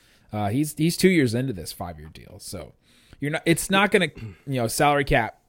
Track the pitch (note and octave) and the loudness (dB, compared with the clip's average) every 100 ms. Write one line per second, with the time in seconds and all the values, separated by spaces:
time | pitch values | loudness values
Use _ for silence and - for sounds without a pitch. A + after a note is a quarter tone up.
0 | _ _ _ G#2+ G#2 B2+ D3+ - D#3+ - | _ _ _ -4 -2 0 -2 0 0 4
1 | F#3 F3 B2+ A#2 C3 F#2+ - - F2 D#2 | 4 4 2 0 -4 -8 -12 -12 -12 -12
2 | D#2 - - F#2+ - F#2 C2+ _ _ _ | -18 -20 -20 -20 -14 -14 -14 _ _ _
3 | _ - C#3+ - - E3+ - G3 G3+ G3+ | _ -10 -6 -4 0 0 2 2 4 2
4 | E3 - A2 F2 - C3 A#2+ - D3 C#3+ | 0 -4 -16 -14 -6 -4 -2 2 2 2
5 | C#3 C#3 A2 - | 2 2 0 -6